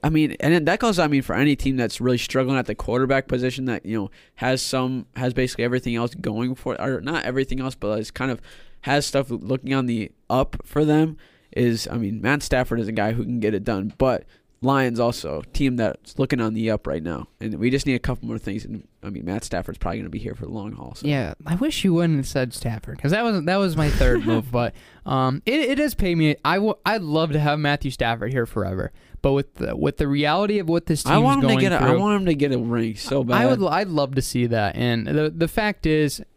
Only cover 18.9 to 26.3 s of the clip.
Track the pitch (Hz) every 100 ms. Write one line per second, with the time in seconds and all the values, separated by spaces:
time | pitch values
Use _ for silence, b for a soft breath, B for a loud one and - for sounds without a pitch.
18.9 | _ 104 92 73 98 - 87 90 82 -
19.9 | 107 92 92 117 - - 110 104 - 123
20.9 | - 143 143 98 - 147 170 285 - 196
21.9 | 165 170 151 135 139 127 - 123 110 -
22.9 | - 139 202 233 202 156 190 196 156 151
23.9 | - - 359 - 330 127 120 117 B B
24.9 | B - 135 131 135 - 277 294 269 294
25.9 | - 190 170 156